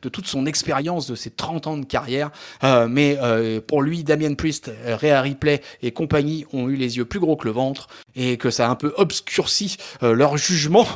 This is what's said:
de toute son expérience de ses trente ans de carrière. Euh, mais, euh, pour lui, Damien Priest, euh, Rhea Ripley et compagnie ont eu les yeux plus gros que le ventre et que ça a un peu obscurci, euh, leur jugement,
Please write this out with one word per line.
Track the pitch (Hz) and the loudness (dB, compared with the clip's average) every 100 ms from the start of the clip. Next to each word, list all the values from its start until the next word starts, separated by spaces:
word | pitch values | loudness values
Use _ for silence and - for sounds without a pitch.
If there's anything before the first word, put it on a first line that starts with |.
de | 131 | -10
toute | - 180 | -8 -6
son | 139 139 | -4 -2
expérience | 147 - 135 156 175 127 | -2 -2 -2 -2 -4 -6
de | 117 | -8
ses | 113 | -10
trente | - 127 165 156 | -10 -8 -6 -6
ans | 151 | -8
de | 135 | -4
carrière. | 120 117 131 147 - - - 135 | -4 -2 -4 -4 -8 -20 0 4
Euh, | 123 117 | 6 6
mais, | 131 147 143 | 4 4 2
euh, | 123 113 113 110 110 | 2 2 2 -2 -2
pour | 147 | 0
lui, | 143 170 | 0 0
Damien | 151 151 151 | 0 0 0
Priest, | 139 160 147 - | -2 -2 -4 -8
euh, | 110 120 110 | -8 -6 0
Rhea | 151 139 | 4 4
Ripley | 135 139 147 143 - - | 2 0 0 0 -2 -8
et | 123 | -6
compagnie | - 156 151 147 156 143 | -4 0 0 0 -2 -6
ont | 135 123 | -4 -2
eu | 135 | 0
les | 127 120 | -2 -2
yeux | 117 | -4
plus | - | -2
gros | 165 147 | 0 0
que | 113 | -2
le | |
ventre | 110 131 135 - - - - | -2 -2 -4 -12 -20 -14 -4
et | 127 120 | -2 0
que | 127 | 0
ça | - 120 | 2 0
a | |
un | 123 | 0
peu | 147 165 | -2 0
obscurci, | 196 - - - - - 202 - - - | 0 0 -2 -2 0 -2 -2 -8 -14 -2
euh, | 120 | 2
leur | 113 143 147 | 4 4 2
jugement, | - 170 151 196 - | 0 0 4 4 4